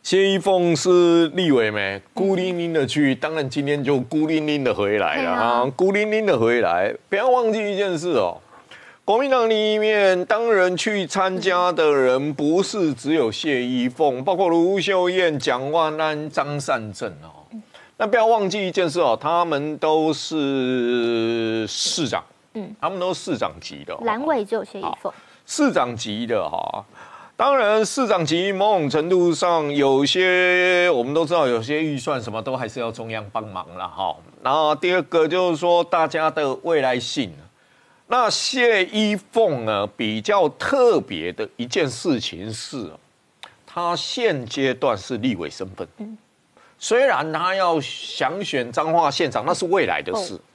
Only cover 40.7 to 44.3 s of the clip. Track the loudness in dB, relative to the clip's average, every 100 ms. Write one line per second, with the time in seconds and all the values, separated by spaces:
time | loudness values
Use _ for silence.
40.7 | 4 4 4 -2 -8 -8 -6 -10 -8 -4
41.7 | -2 -2 -2 -2 -2 -2 -10 -12 -12 -12
42.7 | -12 -12 -14 _ _ _ _ -20 _ -14
43.7 | -6 -4 -4 -6 -2 0